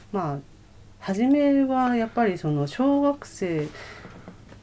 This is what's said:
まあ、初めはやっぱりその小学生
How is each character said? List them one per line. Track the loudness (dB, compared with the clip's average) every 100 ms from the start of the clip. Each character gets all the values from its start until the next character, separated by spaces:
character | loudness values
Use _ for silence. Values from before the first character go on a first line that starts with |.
| -8
ま | -4 -4
あ、 | -6 -10 -20 -20 -20 -20 -12
初 | -6 0
め | 2 4 4 4
は | 4 2 2 2
や |
っ | 0
ぱ | 0 0
り | 0
そ | 0
の | 0 -2
小 | 0 2 4
学 | 2 -2
生 | -8 -6 -4 -2 -4 -10 -18 -18 -20 -20 -20 -20 -20 -20